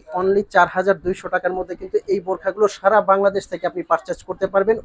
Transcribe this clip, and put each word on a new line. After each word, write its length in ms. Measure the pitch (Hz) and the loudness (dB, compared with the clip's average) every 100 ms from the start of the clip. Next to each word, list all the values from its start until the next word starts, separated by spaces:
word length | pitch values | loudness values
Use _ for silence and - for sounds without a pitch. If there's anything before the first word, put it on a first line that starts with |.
| - | -8
only 300 | 180 190 202 208 | -4 0 0 2
চার 180 | 185 175 | 2 2
হাজার 280 | 185 185 185 | 2 0 0
দুইশো 260 | 180 190 175 | -2 -6 -4
টাকার 240 | 185 180 | -2 -2
মধ্যে 220 | 185 175 175 | -4 -6 -10
কিন্তু 220 | 190 427 - | -4 -4 -2
এই 120 | 202 | -4
বোরখাগুলো 480 | 175 277 196 190 208 | -2 -4 -4 0 0
সারা 340 | - 196 208 | 2 2 2
বাংলাদেশ 420 | 185 196 202 196 - | 4 2 2 0 -6
থেকে 200 | 175 175 | -6 -6
আপনি 140 | 180 | -4
পারচেজ 400 | 160 165 - 170 | -2 -2 -2 -10
করতে 240 | - 175 190 | -8 -6 -2
পারবেন 300 | 196 196 226 | 0 0 0